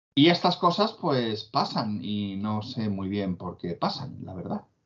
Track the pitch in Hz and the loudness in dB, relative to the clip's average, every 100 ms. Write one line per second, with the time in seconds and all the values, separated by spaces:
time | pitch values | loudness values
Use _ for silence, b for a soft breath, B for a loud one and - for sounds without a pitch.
0 | _ - 160 175 - - - 170 220 - | _ 6 8 8 4 4 2 4 0 0
1 | 175 131 113 107 - 143 202 - 113 104 | 0 0 0 -4 -4 -2 -2 -2 -4 -4
2 | 98 104 101 95 107 107 104 - 110 98 | -4 -4 -4 -4 -2 -4 -4 -4 -4 -2
3 | 95 104 98 87 92 87 87 85 - - | -2 -2 -2 -4 -6 -8 -8 -2 -4 -4
4 | 135 - - 92 - 208 - _ | -10 -12 -12 -10 -6 -8 -8 _